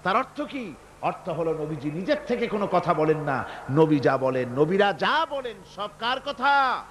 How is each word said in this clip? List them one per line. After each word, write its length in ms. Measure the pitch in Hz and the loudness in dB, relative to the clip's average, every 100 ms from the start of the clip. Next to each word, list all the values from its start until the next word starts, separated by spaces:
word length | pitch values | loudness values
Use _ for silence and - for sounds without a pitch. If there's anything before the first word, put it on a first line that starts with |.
তার 140 | 175 208 | 2 0
অর্থ 240 | 254 - | 0 -6
কি? 320 | 294 269 220 123 - - | -8 -8 -10 -12 -18 -6
অর্থ 280 | 160 175 - | -4 -4 -6
হলো 240 | 160 165 | -4 -2
নবীজি 380 | 156 151 156 147 | -2 -4 -4 -6
নিজের 260 | 151 190 294 - | -6 -2 -2 -2
থেকে 200 | 240 220 | -4 -2
কোনো 200 | 202 202 | -2 0
কথা 260 | 180 170 | 0 2
বলেন 240 | 156 156 156 | 2 2 2
না, 280 | 147 131 101 - - | 0 -4 -4 -10 -2
নবী 280 | 135 160 151 | 4 6 6
যা 180 | 143 135 | 4 2
বলেন, 320 | 131 131 123 | 0 0 -2
নবীরা 440 | 123 156 190 202 | 2 2 4 2
যা 320 | 165 190 285 320 | 2 0 2 0
বলেন 260 | 277 254 202 180 - | -4 -8 -12 -18 -10
সব 140 | 208 - | -10 -6
কার 180 | 226 262 269 | -4 -4 -6
কথা? 580 | 277 262 285 262 214 - | -2 2 4 2 0 -6